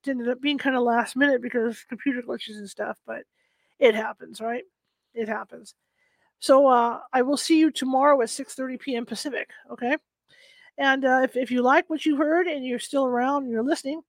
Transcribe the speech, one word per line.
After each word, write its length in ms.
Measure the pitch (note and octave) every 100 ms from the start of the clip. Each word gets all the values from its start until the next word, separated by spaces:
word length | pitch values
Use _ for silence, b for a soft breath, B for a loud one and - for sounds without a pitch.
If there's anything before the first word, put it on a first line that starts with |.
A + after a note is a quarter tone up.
| C#4
ended 220 | B3+ A#3+
up 120 | B3+
being 180 | C#4+ C#4
kinda 220 | C#4 B3+
last 360 | A#3+ A#3 A#3 B3+
minute 240 | C#4+ B3
because 340 | A#3+ A#3+ A3+
of 140 | A3 -
computer 340 | A3+ C#4 B3
glitches 360 | A#3+ A#3+ A3 G#3+
and 120 | G3+
stuff, 300 | - G#3 G#3+ -
but 180 | - - _ _ _ _ _
it 140 | B3 G#3+
happens, 440 | A3 - - A3
right? 240 | A3+ A#3+ F#4 _ _ _ _
It 160 | A#3 G#3+
happens. 460 | G#3+ - A#3+ G#3+ _ _ _ _ _ _ _
So, 300 | - C4+ C#4
uh, 320 | B3 A#3 A#3 -
I 100 | C4
will 140 | B3+ C#4+
see 220 | - D#4+
you 120 | D#4
tomorrow 500 | - C4 C4 C#4+ C#4
at 80 | A#3
six 240 | - C4
thirty 220 | - C4 B3+
P 160 | C#4+
M 100 | A#3+
Pacific, 440 | A#3 G#3+ D4 A#3+ - - -
okay? 260 | A#3+ B3 D#4 - _ _ b b b b -
And, 260 | C4+ C4+
uh, 160 | C4 C4
if, 120 | B3+ B3+
if 140 | B3
you 120 | B3
like 280 | B3 D#4 F4+
what 160 | D#4 D#4+
you 100 | C#4
heard 300 | D4+ E4+ F4+
and 180 | C#4+
you're 140 | B3+ A#3+
still 260 | - C#4
around 380 | C4 A#3+ B3+ C#4+
and 100 | B3+
you're 100 | A3+
listening, 380 | B3+ D#4+ C4+ D#4